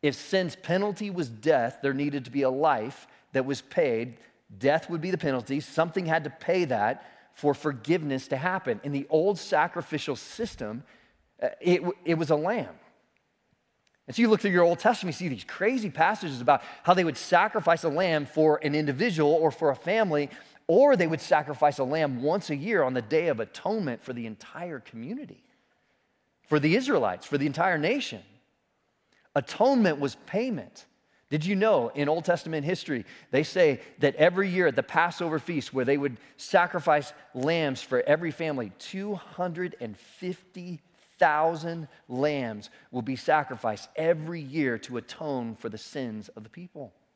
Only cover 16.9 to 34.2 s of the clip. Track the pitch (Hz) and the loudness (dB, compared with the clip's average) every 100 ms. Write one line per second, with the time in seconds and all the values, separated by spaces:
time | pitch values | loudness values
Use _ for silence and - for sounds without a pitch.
16.9 | 180 175 135 - 175 208 220 170 165 165 | 4 4 -2 2 4 4 2 2 2 2
17.9 | 147 185 156 139 - 156 151 151 147 151 | 0 2 0 0 2 4 4 2 0 0
18.9 | 135 233 160 147 160 156 - 156 131 165 | 0 0 2 4 4 2 2 0 0 0
19.9 | 220 208 151 143 - - _ - 175 285 | 0 2 0 -2 -8 -20 _ 2 6 6
20.9 | 254 165 160 - 156 147 139 151 143 131 | 6 2 0 2 2 2 2 2 2 -2
21.9 | 156 151 127 139 190 - 143 165 208 131 | 0 0 0 0 0 -2 -6 0 2 2
22.9 | 131 107 156 165 120 110 - 180 220 165 | 0 0 0 2 -2 -4 -6 -4 -4 -4
23.9 | 113 - 120 113 107 - 147 175 143 - | -6 -10 -10 -10 -12 -16 -12 -10 -12 -14
24.9 | 117 120 247 277 - _ _ _ _ _ | -14 -12 -12 -14 -18 _ _ _ _ _
25.9 | _ _ _ _ _ _ 151 147 196 262 | _ _ _ _ _ _ 2 4 2 2
26.9 | 208 110 90 - 139 143 139 185 165 156 | 2 2 -2 -4 -2 -2 0 0 2 0
27.9 | 277 - 101 - _ _ _ _ _ _ | -2 -4 -12 -16 _ _ _ _ _ _
28.9 | _ _ _ _ 147 - - 240 269 202 | _ _ _ _ -4 -4 2 4 6 4
29.9 | 147 143 - - 190 254 185 - - - | 2 -2 -4 -6 -4 -4 -6 -10 -20 -20
30.9 | _ _ _ _ 156 165 202 220 185 117 | _ _ _ _ -4 0 2 4 4 2
31.9 | 143 143 160 165 170 170 160 143 180 - | -2 0 0 0 -2 -2 -6 -4 -4 -4
32.9 | 135 98 - - - 156 185 165 127 - | -6 -6 -18 -2 -2 0 2 4 2 -6
33.9 | - 143 - | 0 0 4